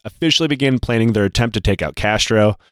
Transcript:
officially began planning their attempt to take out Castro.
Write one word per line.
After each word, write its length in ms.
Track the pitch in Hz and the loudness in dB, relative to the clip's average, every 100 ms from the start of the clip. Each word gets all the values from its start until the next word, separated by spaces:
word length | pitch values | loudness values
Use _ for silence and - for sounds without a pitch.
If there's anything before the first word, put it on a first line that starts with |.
officially 440 | - - 165 - 160 | -10 -6 -2 0 -2
began 300 | 143 139 127 | 0 0 0
planning 340 | - 117 113 | 0 0 0
their 120 | 107 | 2
attempt 300 | 98 - 117 | 0 0 -2
to 60 | 107 | -2
take 220 | 92 95 | -2 -2
out 120 | 76 | -4
Castro. 640 | - 104 107 - 113 107 104 _ | -4 -2 0 2 2 2 0 _